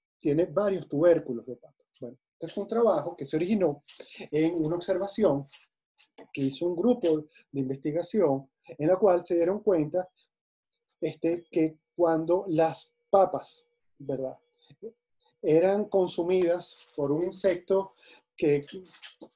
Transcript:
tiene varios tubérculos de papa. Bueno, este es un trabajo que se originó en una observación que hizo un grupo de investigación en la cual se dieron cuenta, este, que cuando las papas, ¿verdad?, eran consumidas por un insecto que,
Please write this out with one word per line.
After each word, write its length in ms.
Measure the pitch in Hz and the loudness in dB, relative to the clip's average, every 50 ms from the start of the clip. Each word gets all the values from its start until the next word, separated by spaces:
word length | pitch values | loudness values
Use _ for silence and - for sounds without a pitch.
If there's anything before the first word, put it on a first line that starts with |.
| _ _ _ _ | _ _ _ _
tiene 280 | - 156 143 160 175 | -2 0 0 2 0
varios 420 | 170 147 185 208 202 190 175 147 - | 0 0 -2 0 0 -2 -4 -6 -6
tubérculos 560 | - 143 165 175 165 156 - - 120 113 - | -2 2 4 4 4 4 2 -4 -8 -10 -10
de 120 | 127 120 | -12 -14
papa. 280 | - - - _ _ _ _ _ _ | -16 -16 -20 _ _ _ _ _ _
Bueno, 160 | 131 120 131 _ _ _ _ | -16 -16 -16 _ _ _ _
este 140 | _ 165 | _ -14
es 100 | 165 - | -12 -8
un 100 | 208 196 | -10 -8
trabajo 480 | - 220 233 233 220 180 151 147 170 170 | -4 0 2 4 4 4 2 -2 -4 -8
que 120 | - 143 | -10 -8
se 100 | - - | -4 -2
originó 480 | 156 175 180 226 202 180 151 143 - _ - - - - - - - - - | -2 0 0 2 2 2 0 0 -4 _ -20 -20 -20 -20 -20 -18 -18 -12 -4
en 240 | 147 151 160 165 180 | -2 0 0 0 0
una 220 | 165 156 151 175 | -2 -2 -2 -2
observación 720 | 175 - - 185 180 196 196 - - 208 165 139 143 139 - - - _ _ _ _ _ _ _ _ _ _ _ - - - - | -4 -2 -2 -2 -2 -2 -6 -2 2 2 2 2 0 -4 -8 -16 -20 _ _ _ _ _ _ _ _ _ _ _ -20 -20 -14 -6
que 80 | 147 | -4
hizo 260 | 135 135 135 - 175 | -4 -4 -4 -4 -4
un 100 | 175 180 | -4 -2
grupo 500 | 165 190 240 247 240 - 165 156 151 151 - _ - _ _ - | 0 2 2 2 2 2 0 0 0 -2 -8 _ -20 _ _ -8
de 80 | 139 | -6
investigación 880 | 131 131 135 139 - 156 147 170 170 - - 214 180 147 135 135 139 - _ _ _ | -6 -6 -6 -6 -6 -4 -4 -4 -6 -2 0 2 2 2 2 0 -4 -10 _ _ _
en 220 | - - - 147 165 | -20 -10 -4 0 2
la 80 | 185 | 2
cual 300 | 185 220 196 180 175 - | 4 4 4 4 2 0
se 80 | - 175 | 0 0
dieron 260 | 170 170 170 196 208 | 0 2 2 0 0
cuenta, 480 | - 214 190 160 151 147 147 180 180 - _ _ _ _ _ _ _ _ _ _ _ _ _ _ _ _ _ _ | 0 2 2 2 0 0 -2 -4 -6 -6 _ _ _ _ _ _ _ _ _ _ _ _ _ _ _ _ _ _
este, 460 | 170 156 147 - - 165 170 170 170 _ | -8 -8 -6 -4 -2 -2 -2 -4 -8 _
que 260 | - 170 160 160 156 - _ _ _ | -2 0 0 0 -2 -8 _ _ _
cuando 520 | - 170 165 165 160 160 160 175 190 202 196 | 0 2 2 2 0 0 0 0 0 0 -2
las 480 | 160 156 160 160 147 - - - _ _ _ _ | 0 2 2 2 0 -4 -12 -18 _ _ _ _
papas, 560 | - 196 190 - - 135 - - - - _ _ _ _ _ _ _ _ | 4 4 4 4 2 -6 -10 -12 -20 -20 _ _ _ _ _ _ _ _
¿verdad?, 400 | 139 135 135 131 131 131 135 - _ _ _ _ _ _ 143 _ 196 226 - _ _ _ _ _ _ _ _ _ - | -10 -8 -8 -6 -6 -8 -10 -14 _ _ _ _ _ _ -20 _ -18 -18 -18 _ _ _ _ _ _ _ _ _ 0
eran 420 | 170 151 160 175 190 196 208 208 208 | 4 4 6 6 4 2 0 -2 0
consumidas 840 | - 196 185 165 - - 170 175 185 185 180 170 175 175 170 - - - - _ _ | 0 0 0 0 -2 -4 -2 0 2 2 2 2 0 -2 -4 -10 -18 -20 -20 _ _
por 160 | 151 143 135 147 | -4 -2 -2 0
un 120 | 156 180 | -2 -2
insecto 680 | 190 190 - - 190 175 175 - - 190 190 190 - - _ _ - - - _ _ _ | -4 -6 -2 0 0 0 0 -2 0 0 0 0 -2 -10 _ _ -20 -20 -20 _ _ _
que, 280 | - 180 151 147 143 143 - - - 185 - - - - - - _ - - _ | -2 2 2 2 2 0 -6 -14 -16 -18 -18 -20 -20 -20 -20 -20 _ -20 -20 _